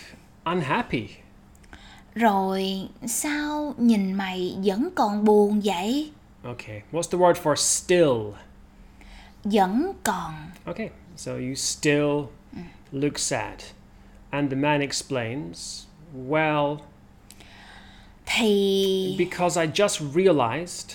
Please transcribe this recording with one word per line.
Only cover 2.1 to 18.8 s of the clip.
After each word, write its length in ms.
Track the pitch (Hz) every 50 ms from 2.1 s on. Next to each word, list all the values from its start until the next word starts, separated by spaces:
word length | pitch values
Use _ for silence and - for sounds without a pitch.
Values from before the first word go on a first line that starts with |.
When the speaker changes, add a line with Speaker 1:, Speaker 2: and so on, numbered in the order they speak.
| -
Speaker 2:
Rồi 760 | 214 233 220 202 196 190 190 190 190 190 190 190 196 190 - - - -
sao 680 | 233 - - - 302 294 294 294 302 302 302 302 294 - -
nhìn 340 | 240 233 226 202 196 190 190
mày 440 | 196 196 190 185 185 180 180 - 190 190
vẫn 240 | 202 185 202 269 359 359
còn 300 | - 254 214 208 208 208
buồn 360 | 220 214 208 208 202 208 214 196
vậy? 460 | 208 190 170 185 214 254 285 302 302 - - - - - - -
Speaker 1:
Okay, 400 | 123 120 - - - 107 101 - - -
what's 100 | 160 170 -
the 80 | - 175
word 200 | 180 175 170 170 -
for 120 | 156 143
still? 800 | - - - - - - - 180 175 170 147 127 113 107 104 98 - - - - - - - - - - - - - - - - - - - - - -
Speaker 2:
Vẫn 480 | 208 196 214 190 180 196 240 320 381 381 - -
còn. 300 | - 196 180 175 160 160 156 151 165 180 - -
Speaker 1:
Okay, 240 | - 170 - 220 180 - - - - -
so 160 | 156 - 131 127
you 220 | 127 127 127 135
still 720 | 127 - - - - - 151 147 147 147 147 143 147 143 127 - - - - -
Speaker 2:
Ừ. 40 | - 175 170 - - - - -
Speaker 1:
look 260 | 135 139 147 143 -
sad. 360 | - - 143 120 104 101 98 - - - - - - - - - - - - - - -
And 200 | - 143 143 139
the 60 | 131
man 240 | 135 139 147 151 143
explains, 1040 | 143 135 120 - - - 139 127 117 110 120 143 160 170 170 - - - - - - - - - - - 147 131 127 127
"Well, 480 | 147 156 156 156 151 147 147 143 151 147 - - - - - - - - - - - - - - - - - - - - - - - - - - - - -
Speaker 2:
Thì 880 | - - 240 240 214 208 202 196 196 196 196